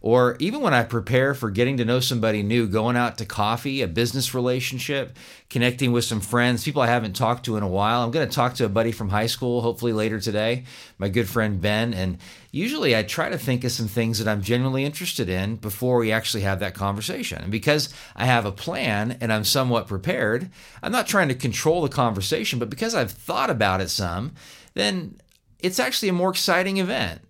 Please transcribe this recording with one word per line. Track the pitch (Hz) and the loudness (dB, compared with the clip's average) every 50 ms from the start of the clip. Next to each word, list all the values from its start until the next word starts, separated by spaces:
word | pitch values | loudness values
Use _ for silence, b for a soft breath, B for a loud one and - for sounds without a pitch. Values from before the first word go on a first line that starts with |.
or | - 110 117 123 120 123 120 123 | 4 6 6 6 6 4 2 0
even | 147 190 247 302 | -2 -2 -2 0
when | 269 190 143 | 0 2 2
I | 120 113 | 2 2
prepare | - 120 113 95 - 127 127 131 139 139 | 2 -2 -4 0 2 2 2 2 2 0
for | 127 120 110 | -2 -4 -2
getting | 98 107 120 127 139 | 0 2 2 2 2
to | 123 117 | 0 2
know | 113 123 127 | 2 2 2
somebody | 127 - 127 117 107 113 107 107 | 2 0 0 2 2 2 2 2
new, | 101 101 117 120 117 | 0 2 2 2 2
going | 101 95 110 107 120 123 | 2 2 2 2 2 2
out | 123 120 117 - | 2 0 0 -2
to | - 117 | -6 -10
coffee, | - - - 104 104 113 113 - 143 135 139 | -6 -2 0 0 2 0 0 -2 -4 -2 -2
a | 120 | -2
business | 90 80 113 120 120 120 135 127 - - | -2 0 0 0 0 0 -2 -4 -2 -2
relationship, | 127 123 127 127 131 127 - 131 123 - - 143 139 127 - - B B B B B B B | 0 0 0 0 0 -2 -4 -6 -6 -4 -4 -2 -4 -4 -6 -12 B B B B B B B
connecting | - 120 120 123 123 123 135 123 | 0 2 2 2 2 2 2 2
with | 120 120 117 | 4 2 2
some | - 117 107 | 0 -2 -4
friends, | 95 - - 120 120 123 123 110 - | -2 0 2 2 4 4 2 0 -2
people | 156 135 139 | -2 0 2
I | 127 | 2
haven't | 117 120 123 110 104 90 | 4 2 2 0 -2 -2
talked | - 123 110 123 123 - | 0 0 0 0 -2 -2
to | 123 110 | -2 -2
in | 107 101 | 0 0
a | |
while. | 92 90 98 101 107 117 120 | 0 0 2 2 2 2 2
I'm | 120 117 | 0 0
gonna | 120 160 143 | 0 0 -2
talk | - - 147 120 123 123 | 0 0 0 0 0 2
to | - 120 | 0 -2
a | 104 | 2
buddy | 98 113 113 117 110 | 2 2 2 0 -2
from | - 113 98 | -2 -4 0
high | 101 107 110 | 0 0 0
school, | 120 - - 131 123 120 123 | 0 -2 -2 -2 0 0 0
hopefully | 117 117 113 - 120 120 | 0 0 -2 0 -2 0
later | 110 107 107 110 110 | 2 2 0 0 0
today, | 107 92 113 104 104 107 113 123 127 127 B B B B B B | -2 -2 -2 -2 0 0 0 -2 -2 -6 B B B B B B
my | - 98 101 | -4 -4 0
good | 92 120 117 | 2 0 0
friend | 90 - 120 110 107 101 95 | 2 0 0 0 0 0 0
Ben. | 85 104 104 107 117 120 110 | 0 2 2 2 0 -2 -2
And | 92 95 92 87 90 B B B B B B | -2 -2 -2 -4 -6 B B B B B B
usually | - 143 180 240 147 311 226 143 117 | -6 -4 -4 -2 -2 0 2 4 4
I | 110 107 | 4 2
try | 107 - 170 160 | 0 -2 -2 -2
to | - - | -2 -2
think | 143 - 139 127 123 127 | -4 0 0 0 0 0
of | 123 - | -2 -2
some | - 117 104 | -2 -4 -2
things | - 120 113 113 113 101 | 0 0 0 0 0 0
that | 110 110 | 0 0
I'm | 107 101 | 0 0
genuinely | 95 92 120 123 127 135 131 135 135 | 0 0 2 2 2 0 0 0 -2
interested | 147 147 - 180 165 - - 117 | -2 -4 -6 -8 -6 -2 -2 -2
in | 90 92 92 95 104 113 | 0 0 -2 -2 -2 -4
before | 98 - 107 98 - 123 123 123 | -6 -6 -8 -6 -2 0 2 4
we | 120 117 107 110 | 4 4 4 2
actually | 110 110 - - 107 95 | 0 0 -2 -2 0 0
have | 98 95 87 | 0 0 0
that | 101 92 87 | -2 -6 -4
conversation. | - 98 98 98 107 110 - - 269 240 - 90 - | -2 -2 -2 -2 -2 -4 -6 -6 -6 -6 -6 -8 -8
And | - 92 | -6 -4
because | 107 110 - 147 147 156 - - B B B B B | -4 -2 2 2 2 2 0 -4 B B B B B
I | - 117 | -2 2
have | 127 123 117 101 | 2 2 2 2
a | 104 95 | 0 -6
plan | 98 - 160 180 - - 131 107 101 107 120 127 127 | -6 -8 -6 -4 -2 -2 0 0 0 0 -2 -4 -4
and | 127 113 110 | -2 0 0
I'm | 107 104 | 0 2
somewhat | - - 139 131 123 120 113 - - | 2 2 2 2 2 2 0 0 -2
prepared, | 104 95 95 170 185 123 - 107 113 131 185 185 B B B B B B | -6 -4 -2 -2 -2 0 0 0 0 0 -2 -6 B B B B B B
I'm | B - 226 | B -2 0
not | 254 208 | 0 0
trying | - - 202 180 | 2 2 2 4
to | 139 127 | 2 0
control | 123 - 123 101 - - 156 160 180 | -2 -2 -2 -2 0 2 2 2 2
the | 156 131 | 0 0
conversation, | - 143 127 117 107 98 95 - 151 - 214 - 139 | 2 2 2 2 2 0 -2 -2 -2 -2 -2 -2 -2
but | 120 120 107 | -2 -4 -6
because | 127 - 220 226 240 | -4 -6 -4 -2 0
I've | 175 123 101 | 0 -2 -2
thought | - - - - - - - 233 | -4 -12 -8 -4 -2 0 0 0
about | 151 117 107 98 92 95 | 2 2 4 4 4 2
it | 95 87 | 0 -2
some, | - - 101 87 85 92 117 151 - B B B B B B B B | -2 -2 -2 -2 -2 -4 -6 -8 -10 B B B B B B B B
then | - - 208 196 185 160 - - - _ _ _ _ _ _ _ _ | -2 -2 0 0 -2 -6 -8 -14 -18 _ _ _ _ _ _ _ _
it's | - 185 185 | -4 -2 0
actually | - 254 254 240 - - | 0 0 0 0 0 0
a | 196 180 | 2 2
more | 175 180 190 | 2 2 2
exciting | 185 - - 196 170 180 190 196 190 | 0 0 2 2 2 2 2 0 0
event. | 196 185 180 240 254 131 85 80 - - _ | 0 0 0 -2 -2 -2 -4 -6 -10 -16 _